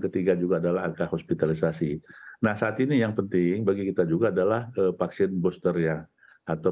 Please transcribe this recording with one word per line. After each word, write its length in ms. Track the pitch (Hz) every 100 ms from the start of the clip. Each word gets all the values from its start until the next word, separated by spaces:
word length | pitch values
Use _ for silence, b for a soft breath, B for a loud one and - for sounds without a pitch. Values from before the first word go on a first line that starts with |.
| 95
ketiga 320 | 98 92 87
juga 240 | 90 87
adalah 240 | 87 90 87
angka 240 | 80 87
hospitalisasi. 880 | 82 - 82 78 80 82 80 78 78 B B B B 113
Nah, 80 |
saat 240 | 104 110 104
ini 240 | 131 143
yang 160 | 110 110
penting 480 | 98 92 87 98 107
bagi 240 | 98 98
kita 160 | 95 123
juga 240 | 95 113
adalah, 400 | 92 95 110 117 120
eee, 160 | 95
vaksin 400 | 87 87 - 98 95
booster 320 | 90 90 92 87
ya, 240 | 82 78 80 _ b b -
atau 240 | 82 80